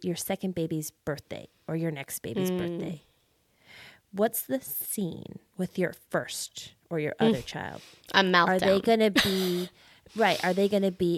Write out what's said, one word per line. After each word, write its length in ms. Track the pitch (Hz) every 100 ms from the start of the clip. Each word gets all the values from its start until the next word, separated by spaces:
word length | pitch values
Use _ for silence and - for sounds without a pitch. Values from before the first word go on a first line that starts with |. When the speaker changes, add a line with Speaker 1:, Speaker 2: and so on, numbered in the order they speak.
Speaker 1:
your 120 | 185 170
second 380 | - 196 190
baby's 380 | 175 160 156 151
birthday 560 | - - 143 - - - _ -
or 80 | 165
your 160 | 165
next 280 | 143 139 -
baby's 320 | - 208 185
Speaker 2:
Mm. 60 | 180
Speaker 1:
birthday. 420 | 175 170 160 160 - _ _ _ _ _ - - - - _
What's 300 | 196 220 -
the 180 | - 262
scene 800 | - - - - 180 - - - - -
with 200 | 180 -
your 160 | 180 - _
first 640 | 170 123 - - - - - _
or 100 | 165
your 140 | 151 -
Speaker 2:
Mm. 100 | 226
Speaker 1:
other 120 | 214
child? 400 | - - - - - - -
Speaker 2:
A 80 | 190
meltdown. 260 | 190 180 180
Speaker 1:
Are 100 | 185
they 200 | 185 196
gonna 320 | 214 226 220
Speaker 2:
<laughs> 120 | 185 202
Speaker 1:
be, 400 | 190 185 175 180 - - - _ 214
right, 280 | 214 165
are 100 | 180
they 160 | 185 196
gonna 220 | 202 196
be 240 | 185 175